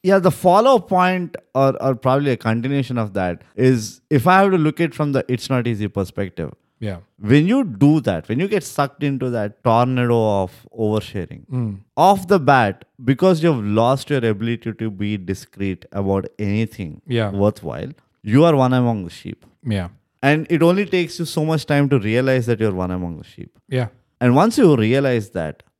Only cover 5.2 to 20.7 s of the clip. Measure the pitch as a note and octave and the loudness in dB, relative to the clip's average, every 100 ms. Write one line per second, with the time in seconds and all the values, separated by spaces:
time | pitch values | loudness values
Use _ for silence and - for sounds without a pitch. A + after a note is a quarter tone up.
5.2 | - B2 - C3 A#2+ G#2+ G#2 - F#2 - | -2 -6 -2 -2 -2 -4 -4 -4 -6 -6
6.2 | G2 - D#2+ - _ _ G#2+ F2 _ _ | -8 -8 -10 -12 _ _ -10 -10 _ _
7.2 | G#2 C#3+ E3+ C4 A3 G2+ C#3+ D#3 A2 E2+ | 2 4 4 0 -2 2 2 4 0 -4
8.2 | - A#2 G3 G#3 - - C#3 - C#3+ C3+ | -4 -4 -2 -2 -4 -4 -4 -4 -6 -4
9.2 | B2+ A#2+ G#2 - B2 A2+ B2 B2+ A#2+ A#2 | -4 -4 -6 -4 2 2 2 0 0 2
10.2 | A2 G2+ F#2 - - A#2 G#2+ G#2+ - G2+ | 2 0 -2 -8 -20 -4 -2 -2 -4 -10
11.2 | E2+ - - B2+ A2+ G2 _ - F3+ G3 | -10 -14 -10 -6 -6 -8 _ 2 2 2
12.2 | F3+ G3 C3 C3 G#2+ F#2+ - _ B2 C3+ | 2 2 4 4 2 -2 -16 _ -4 2
13.2 | F#3+ E3 E3 C3 G#2 G#2+ A#2 C#3 - C#3 | 2 4 2 0 0 2 2 0 -2 -2
14.2 | A#2 G2+ A2+ A#2 A#2 G#2 A2+ F#2+ G#2 G#2+ | -2 -2 -4 -6 -8 -8 -8 -6 -6 -6
15.2 | F2+ F#2+ - - G2 F#2 - G2+ G2 G2 | -6 -8 -10 -8 -6 -6 -10 -6 -2 -2
16.2 | - - G#2 G#2 A2+ - E2+ - - A#2+ | -4 -8 -4 -2 -4 -6 -12 -12 -6 -4
17.2 | G#2+ G2 G2+ G2+ D#2+ A#1+ A2+ - _ _ | -2 0 0 0 -12 -10 -12 -14 _ _
18.2 | G#2 B2 E3+ C#3+ B2+ B2+ A#2+ G#2+ F2 - | 0 4 6 4 2 2 0 -2 -8 -14
19.2 | F2 - _ _ B2 G#2 F2 _ _ _ | -16 -16 _ _ -6 -4 -6 _ _ _
20.2 | C#3 D3+ D#3 E3 E3 | 0 0 0 2 2